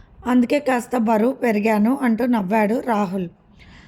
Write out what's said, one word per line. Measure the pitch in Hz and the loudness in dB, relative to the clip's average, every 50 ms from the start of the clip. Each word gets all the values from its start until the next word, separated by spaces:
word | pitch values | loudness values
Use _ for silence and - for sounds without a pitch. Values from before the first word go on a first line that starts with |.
| - - - - - | -20 -20 -20 -12 -4
అందుకే | 240 247 247 240 - 294 294 | 0 2 2 2 2 2 0
కాస్త | 294 262 262 240 226 - - | 0 0 -2 -2 -2 -4 -4
బరువు | 254 220 220 226 208 220 254 262 | -2 0 2 2 2 2 0 -2
పెరిగాను," | - 247 240 208 208 202 226 214 208 208 233 269 285 269 | 0 -2 0 0 0 0 0 2 2 2 2 0 0 0
అంటూ | 240 226 214 247 | 0 0 0 0
నవ్వాడు | 247 247 220 196 180 220 220 214 196 226 269 - | 0 0 0 0 0 0 0 2 0 0 -2 -2
రాహుల్. | 254 220 208 208 175 185 196 180 165 - _ _ _ - - - - - - - | -2 -2 0 -2 -2 -4 -6 -6 -8 -10 _ _ _ -20 -20 -20 -20 -20 -20 -20